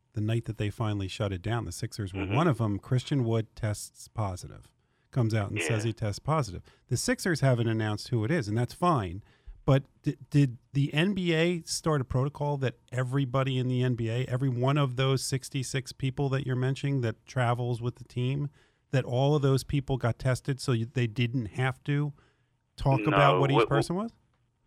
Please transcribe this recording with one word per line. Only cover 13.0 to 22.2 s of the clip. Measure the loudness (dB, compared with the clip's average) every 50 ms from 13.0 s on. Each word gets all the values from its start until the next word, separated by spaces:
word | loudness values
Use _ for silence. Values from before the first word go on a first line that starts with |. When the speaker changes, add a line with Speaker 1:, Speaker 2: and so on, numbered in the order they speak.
| -2 0 0 0 0 0 0 0 0 0 0 0
Speaker 1:
in | 0
the | 0 0 2
N | 2 2 0
B | 0 -2 -2
A, | -2 -2 -2
every | -2 -2 0 0 0
one | 0 2 2 2 2 2
of | 2 0 0
those | 0 0 2 2 0 0
sixty-six | -2 -4 -4 -6 -6 -6 -6 -4 -4 -4 -6 -6 -6
people | -10 -4 -4 -4 -2 -2 -2 0
that | 0 -2 -2
you're | -2 -2
mentioning | 0 0 0 -2 -2 -2 -2 0 0
that | 0 -2 -4 _ _
travels | -6 -2 0 2 2 2 0 0 -2 -2 -2
with | -4 -6 -6
the | -8 -14
team, | -10 -6 -4 -2 -2 -2 -4 -4 -6 _ _ _ _ _ _ _ -2
that | -2 -2 0
all | 0 0 2 4 4 4
of | 4
those | 4 4 2 2 0
people | 0 -2 -2 -2 -2 -4
got | 0 0 -2 -2 0
tested | 0 0 0 0 -2 -4 -4 -4
so | 0 0
you, | 0 0 0
they | -2 -2 0 0
didn't | 0 0 0 0 0 0 -2 -4
have | -4 -2 -2 -2 -2 -2 -4 -4
to | -2 0 0 0 -2 -6 -10